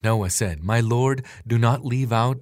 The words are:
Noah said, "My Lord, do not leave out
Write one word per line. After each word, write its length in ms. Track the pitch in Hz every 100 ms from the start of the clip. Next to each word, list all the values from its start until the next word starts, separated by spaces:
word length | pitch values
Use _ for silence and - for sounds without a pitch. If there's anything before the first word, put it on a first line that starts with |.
Noah 280 | 113 110 92
said, 300 | - 101 76
"My 200 | 90 113
Lord, 440 | 113 120 131 131 - - 113
do 100 | 117
not 280 | 117 131 123
leave 260 | 127 127
out 260 | 113 120 131